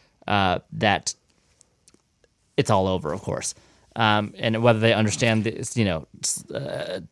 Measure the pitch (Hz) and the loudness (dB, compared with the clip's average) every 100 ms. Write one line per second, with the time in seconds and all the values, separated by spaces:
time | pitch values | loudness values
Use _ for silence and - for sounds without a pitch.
0 | _ _ - 101 95 90 - 107 107 90 | _ _ -2 2 2 0 -4 0 2 2
1 | - - _ _ _ _ _ _ _ _ | -2 -10 _ _ _ _ _ _ _ _
2 | _ _ _ _ _ - - 101 95 92 | _ _ _ _ _ -4 2 2 2 -2
3 | 78 95 - - - - _ _ _ - | -4 -6 -6 -6 -8 -12 _ _ _ 0
4 | 110 107 104 - 117 110 120 110 113 104 | 2 2 0 -4 -2 2 4 4 4 4
5 | 107 - 117 110 107 78 113 123 104 80 | 2 0 2 2 0 -4 -8 0 0 0
6 | - - - - - - 139 - - 92 | -6 -10 -6 -6 -8 -10 -8 -8 -8 -8
7 | - | -12